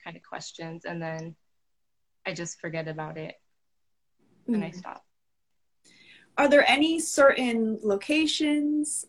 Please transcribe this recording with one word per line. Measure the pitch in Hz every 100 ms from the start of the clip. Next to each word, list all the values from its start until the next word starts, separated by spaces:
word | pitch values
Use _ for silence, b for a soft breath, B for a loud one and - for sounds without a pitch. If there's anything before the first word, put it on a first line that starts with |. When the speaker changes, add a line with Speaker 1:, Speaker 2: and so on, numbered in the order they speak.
Speaker 1:
kind | 175 170
of |
questions, | - - 160 - 165 165
and | - 170
then | 160 160 165 160 _ _ _ _ _ _ _ _ -
I |
just | 170 170 -
forget | 175 160 160
about | 156 156 160
it, | 156 - _ _ _ _ _ _ _ _ _ _ -
and | 220
I | 170
Speaker 2:
Mm-hmm. | 180
Speaker 1:
stop. | - - - _ _ _ _ _ _ _ b b b b b -
Speaker 2:
Are | 285
there | 285 -
any | 269 311 330
certain | - - 277 - 254 226 220 214
locations | 214 202 - 302 311 - 302 294 294 302 302 -